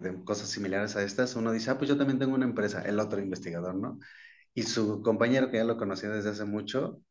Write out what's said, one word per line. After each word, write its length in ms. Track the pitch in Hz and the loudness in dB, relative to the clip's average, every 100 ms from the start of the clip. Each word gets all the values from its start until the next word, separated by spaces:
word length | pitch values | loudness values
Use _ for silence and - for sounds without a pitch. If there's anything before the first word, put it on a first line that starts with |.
de 240 | 92 92 | -6 -6
cosas 240 | - 104 - | -4 -4 -4
similares 480 | - 98 98 104 104 | -4 -2 -2 -2 -2
a 60 | |
estas, 320 | 101 - 123 117 | -2 0 0 0
uno 160 | 113 | 0
dice, 180 | 113 127 | 0 0
"Ah, 80 | 131 | 0
pues 100 | 135 | 2
yo 80 | 143 | 2
también 200 | 139 127 | 2 2
tengo 160 | 135 | 2
una 120 | 135 127 | 2 2
empresa", 360 | 107 104 98 | 2 0 0
el 160 | 95 104 | 0 0
otro 200 | 104 101 | 0 0
investigador, 540 | 95 90 92 85 90 | -2 -4 -4 -4 -4
¿no? 240 | 95 117 - - - - - _ | -4 -4 -8 -14 -20 -20 -20 _
Y 100 | - | -4
su 380 | 110 120 110 104 | -2 0 0 2
compañero, 480 | 113 110 117 131 127 | 2 4 4 4 4
que 80 | 113 | 2
ya 60 | |
lo 140 | 113 113 | 2 0
conocía 320 | 104 95 104 | -2 -2 -2
desde 200 | 107 104 | -2 -2
hace 140 | 101 104 | -2 -2
mucho, 560 | 104 101 135 156 - _ | -4 -2 -2 -2 -6 _